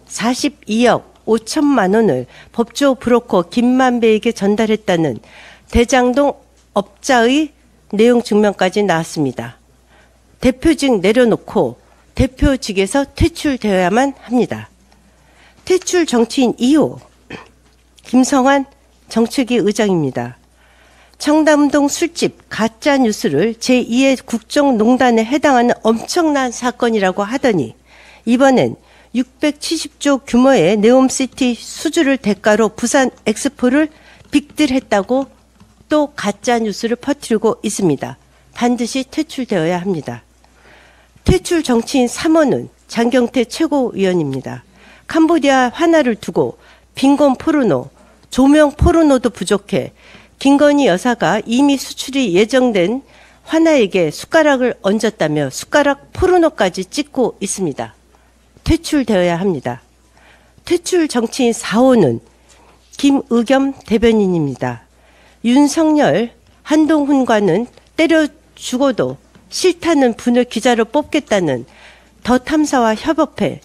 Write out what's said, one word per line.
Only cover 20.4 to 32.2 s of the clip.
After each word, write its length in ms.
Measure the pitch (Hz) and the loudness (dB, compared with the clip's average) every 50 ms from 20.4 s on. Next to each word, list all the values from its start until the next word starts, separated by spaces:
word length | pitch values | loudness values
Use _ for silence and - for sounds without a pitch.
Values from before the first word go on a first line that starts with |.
| _ _ _ _ _ _ _ _ _ _ _ _ _ _ _ - | _ _ _ _ _ _ _ _ _ _ _ _ _ _ _ -6
청담동 680 | - 302 302 311 302 311 302 294 294 269 302 294 277 277 | -2 0 2 2 4 4 4 4 2 2 2 0 0 0
술집 500 | - - 339 320 - - 233 - - - _ _ | -2 -4 -6 -6 -4 -4 -4 -4 -4 -8 _ _
가짜 500 | - - 214 220 - _ - 302 277 269 | -6 -4 -4 -4 -4 _ -2 0 2 2
뉴스를 560 | 254 214 208 - - 190 139 143 196 233 214 | 2 0 -2 -2 -2 -2 0 0 0 -2 -4
제이의 600 | - - - 254 247 - - 233 254 269 269 262 - - | -4 0 0 0 0 0 0 0 0 2 2 0 -2 -4
국정농단에 1000 | - 233 226 - - - 294 285 277 247 202 214 233 254 254 269 247 233 220 220 | -8 -10 -10 -8 -4 0 0 2 2 2 2 2 2 2 2 2 2 2 2 0
해당하는 500 | 226 285 302 320 294 262 240 240 240 - - | 0 -2 0 2 2 2 2 2 2 0 0
엄청난 680 | - 220 233 220 - - - 349 330 311 285 277 262 247 | 0 -2 -2 -2 -4 -4 -2 0 0 0 0 -2 -2 -4
사건이라고 720 | 233 - 247 247 226 - 254 233 226 214 190 185 180 208 | -6 -6 -6 -6 -4 -2 -2 -2 0 0 0 0 0 -2
하더니 520 | 202 202 254 277 - 240 208 160 120 110 - _ _ _ - - - - - - _ | -4 -4 -4 -2 0 0 0 0 -2 -6 -10 _ _ _ -20 -20 -20 -20 -20 -8 _
이번엔 520 | 226 247 247 277 269 262 208 135 113 - - _ _ _ - _ _ - | 0 2 4 4 4 4 4 2 0 -2 -8 _ _ _ -20 _ _ -6
육백칠십 840 | 240 254 - _ _ 311 294 285 - - - 330 311 - 302 - - | -6 -6 -6 _ _ -4 -4 -4 -4 -6 -8 -6 -6 -8 -12 -12 -4
조 180 | - 285 277 247 | -2 0 0 -2
규모의 600 | - - - 240 254 269 269 202 151 175 220 208 | -2 0 2 4 4 4 4 4 4 2 2 4
네옴시티 760 | 196 233 254 262 262 247 - - 262 240 - - 269 247 226 | 4 4 6 6 4 2 0 -4 -6 -6 -4 -2 -2 -2 -2
수주를 600 | - - - - - - 320 - 339 294 277 269 | -4 -10 -14 -10 -8 -6 -4 -2 0 0 0 0
대가로 540 | 254 | 0